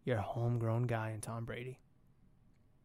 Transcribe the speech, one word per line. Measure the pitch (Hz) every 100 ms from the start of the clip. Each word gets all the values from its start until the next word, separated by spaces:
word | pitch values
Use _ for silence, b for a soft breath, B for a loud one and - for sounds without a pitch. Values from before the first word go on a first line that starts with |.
| -
your | 117
homegrown | 95 120 117 120 113 117
guy | 123 113 110
in | 110
Tom | 117 117 113
Brady. | 117 127 131 - - - - - - - - - -